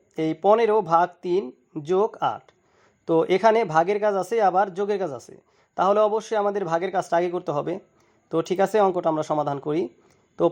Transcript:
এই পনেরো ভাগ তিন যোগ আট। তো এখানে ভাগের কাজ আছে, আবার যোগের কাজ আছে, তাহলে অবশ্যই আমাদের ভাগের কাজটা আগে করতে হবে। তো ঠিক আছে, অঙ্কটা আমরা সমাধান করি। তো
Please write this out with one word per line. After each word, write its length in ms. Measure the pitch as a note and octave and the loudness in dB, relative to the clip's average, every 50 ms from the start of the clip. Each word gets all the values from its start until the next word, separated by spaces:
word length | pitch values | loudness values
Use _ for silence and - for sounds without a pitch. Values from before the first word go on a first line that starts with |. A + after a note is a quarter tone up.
| _ _ _ D#3+ D#3+ | _ _ _ -4 -4
এই 80 | D#3+ D#3+ - - | -4 -2 0 2
পনেরো 300 | G3 A3 A#3 A#3 G#3+ G#3+ A3 F3+ D#3+ | 4 4 4 4 2 2 0 2 2
ভাগ 160 | E3+ E3 F3+ F3 - _ | 2 2 2 0 -4 _
তিন 220 | - F3+ F3 G3 A#3+ B3+ - _ _ _ - D#3+ C#3+ D#3+ | -6 -2 -2 -2 -2 -4 -10 _ _ _ -14 -10 -4 -2
যোগ 180 | F#3 F#3+ G#3+ A3 - - D#3 B2+ G#2+ | 0 0 0 0 -2 -4 -4 -4 -4
আট। 120 | - - _ _ _ _ _ _ _ _ _ _ _ _ | -6 -12 _ _ _ _ _ _ _ _ _ _ _ _
তো 80 | - E3 D#3+ D#3+ F3 F#3 | 0 2 2 2 2 2
এখানে 240 | F#3 A3 A3+ A3 A#3 A3 D#3+ D#3 | 2 4 4 4 2 0 2 2
ভাগের 260 | D#3+ E3+ F#3+ G#3 G3+ G#3+ | 2 2 2 0 -2 -2
কাজ 120 | G#3 G3 F#3+ F3+ | -2 -2 -2 -4
আছে, 120 | - A#3 A3+ G3+ F#3 | -4 0 0 2 2
আবার 160 | F3 F#3+ G#3 G3 E3 | 2 2 0 0 -2
যোগের 220 | F#3+ G3+ G3+ G#3 G3 F#3+ | -6 -4 -4 -4 -4 -4
কাজ 80 | D3+ C3 A2+ | -6 -8 -10
আছে, 140 | - - - - _ _ _ _ _ _ _ | -14 -18 -20 -20 _ _ _ _ _ _ _
তাহলে 220 | - F3+ F#3+ G#3 G#3+ G#3+ | 0 2 2 4 4 4
অবশ্যই 300 | G#3 G#3+ A3 G#3+ - A3+ G#3 | 2 2 -2 -4 -2 -2 -2
আমাদের 220 | G3+ G#3 G3+ G#3 F#3+ D#3+ | 0 0 -2 -2 -2 -2
ভাগের 200 | E3 E3+ F#3+ F#3+ F#3 | -2 -2 -2 -2 -2
কাজটা 200 | F3+ F3+ - E3+ | -4 -2 0 0
আগে 120 | E3+ F3+ F3 F3 | 0 0 0 -4
করতে 160 | F3+ F3 E3 D3 | -6 -6 -4 -4
হবে। 160 | D3 C#3+ D#3 F3+ - - _ _ _ _ _ _ _ _ _ | -4 -4 -4 -6 -8 -10 _ _ _ _ _ _ _ _ _
তো 40 | D#3+ D#3+ D#3+ | -4 -4 -2
ঠিক 120 | - F3+ F#3 G3 | -2 0 0 0
আছে, 120 | F#3+ G#3+ G#3+ G3 | 2 2 2 2
অঙ্কটা 240 | F#3+ E3+ F3+ E3+ E3 D#3 | 2 2 0 -2 -2 -2
আমরা 120 | D#3 D3+ - | -2 -2 -2
সমাধান 260 | D#3 D3+ C#3+ C#3+ C#3+ C#3 - | -2 -2 -2 -2 -4 -4 -4
করি। 160 | D3+ D3+ F3 A3+ - - _ _ _ _ _ _ _ _ - | -4 -4 -4 -4 -6 -10 _ _ _ _ _ _ _ _ 0
তো 40 | E3+ E3+ | 0 0